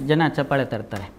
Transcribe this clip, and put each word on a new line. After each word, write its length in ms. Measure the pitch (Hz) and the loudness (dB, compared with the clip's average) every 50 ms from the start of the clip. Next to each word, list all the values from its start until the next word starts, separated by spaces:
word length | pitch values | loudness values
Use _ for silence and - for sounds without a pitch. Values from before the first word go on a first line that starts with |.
| 135 | 0
ಜನ 140 | 139 151 160 165 143 - | 2 4 4 4 2 2
ಚಪ್ಪಾಳೆ 300 | 151 135 - 143 139 123 | 0 0 0 0 0 0
ತರ್ತಾರೆ. 480 | - 120 110 104 - 110 98 95 - - | -2 -4 -6 -6 -8 -10 -10 -10 -12 -14